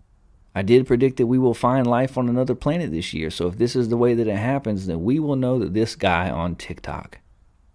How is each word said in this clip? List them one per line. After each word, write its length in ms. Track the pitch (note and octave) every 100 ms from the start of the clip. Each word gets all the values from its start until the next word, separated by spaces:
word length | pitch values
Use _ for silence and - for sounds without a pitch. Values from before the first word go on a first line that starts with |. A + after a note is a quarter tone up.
| _ _ _ _ _ -
I 80 |
did 240 | G2 B2 C3+
predict 300 | A#2+ C3+ B2+
that 100 | A#2
we 100 | B2+
will 160 | B2+
find 320 | A#2 A#2+ C3+ A#2+
life 320 | A#2+ C3 -
on 120 | B2
another 260 | B2 B2+ B2
planet 360 | D3 E3+ D#3+
this 220 | D#2+ -
year, 160 | D#2 D#2
so 180 | - F2+
if 100 | F#2
this 180 | A#2+ C3
is 140 | A#2
the 80 | A#2
way 160 | A#2+
that 140 | A#2 A2
it 100 | G2+
happens, 500 | A2+ C#3 A2 G2+ F#2+
then 160 | E2
we 160 | F#2 D3
will 160 | D3+ C3+
know 240 | B2+ B2+
that 140 | F#2
this 220 | G2+ A2+ -
guy 340 | F#2+ F2 F2+
on 260 | C2 E2+ E2+
TikTok 640 | - - - D2 - - _ _ _ _ _